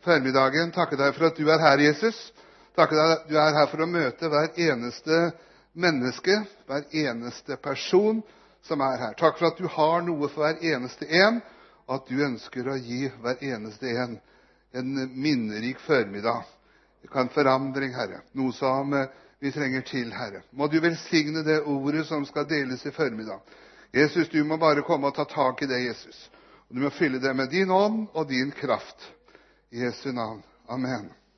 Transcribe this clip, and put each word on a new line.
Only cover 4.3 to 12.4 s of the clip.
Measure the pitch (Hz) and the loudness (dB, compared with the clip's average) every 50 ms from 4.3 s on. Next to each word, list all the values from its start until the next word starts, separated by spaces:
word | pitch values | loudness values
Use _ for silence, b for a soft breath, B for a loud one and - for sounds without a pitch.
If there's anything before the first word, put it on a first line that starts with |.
| 147 147 151 - - | 0 0 0 0 -2
eneste | - 170 160 139 120 117 123 117 - _ 156 160 165 170 170 160 b b b b b b b b | 0 0 0 0 0 -4 -8 -10 -10 _ 0 2 2 2 0 -2 b b b b b b b b
menneske, | 165 175 180 160 135 123 127 127 - - 180 190 214 214 196 - _ _ - | 0 0 2 2 2 0 -2 -4 -4 0 0 0 0 0 -6 -14 _ _ -6
hver | 135 143 147 - - 156 | -6 -6 -6 -4 -4 -2
eneste | 151 139 117 117 117 120 120 - - - 143 - - | -2 -2 -4 -6 -8 -10 -12 -14 -12 -10 -12 -8 -6
person | 143 139 131 - - - 180 208 214 220 226 214 b b b b b b b | -6 -6 -6 -4 4 4 4 6 6 2 0 -4 b b b b b b b
som | _ - 165 147 135 | _ -6 -2 -2 0
er | 135 131 120 | -2 -2 -2
her. | 123 110 107 - | -4 -6 -4 2
Takk | 160 160 165 - | 2 2 2 4
for | 170 165 | 0 0
at | 165 - | 0 0
du | 185 170 - | -6 -6 0
har | - 156 156 165 170 175 | 2 2 4 4 2 0
noe | 175 170 147 147 143 | 0 -2 -2 -2 -4
for | 143 156 151 | -2 0 0
hver | 151 160 160 165 165 | 0 0 0 -2 -2
eneste | 156 127 123 123 - - - 143 | -2 -2 -2 -6 -10 -10 -8 0
en, | 160 170 190 214 233 240 B B B B B B B B B B | 4 6 6 6 6 2 B B B B B B B B B B
og | 127 135 | -8 -8
at | - - 127 | -6 -4 -2
du | 135 147 143 | 0 0 0
ønsker | 123 110 | -2 -6